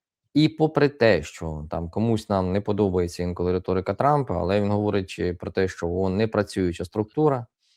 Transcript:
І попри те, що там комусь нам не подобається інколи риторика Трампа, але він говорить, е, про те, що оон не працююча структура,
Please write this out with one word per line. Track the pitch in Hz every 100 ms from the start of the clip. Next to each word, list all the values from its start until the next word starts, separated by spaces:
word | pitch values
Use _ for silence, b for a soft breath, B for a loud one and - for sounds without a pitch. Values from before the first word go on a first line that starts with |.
| _ _ _
І | 143 151
попри | - 156 147 139
те, | - 113 87
що | 76 - 82 76 76
там | 85 85
комусь | - 113 110 -
нам | 98 92
не | 98
подобається | 101 101 101 92 87 -
інколи | 87 87 87
риторика | 90 - 95 92
Трампа, | 101 135 147 131 87
але | 87 104
він | 101
говорить, | 104 104 101 92 -
е, | 90
про | 87 -
те, | 95 95
що | - 85
оон | 90 95 92
не | 110
працююча | 104 98 98 90 82
структура, | 90 107 107 - 151 131 113 _ _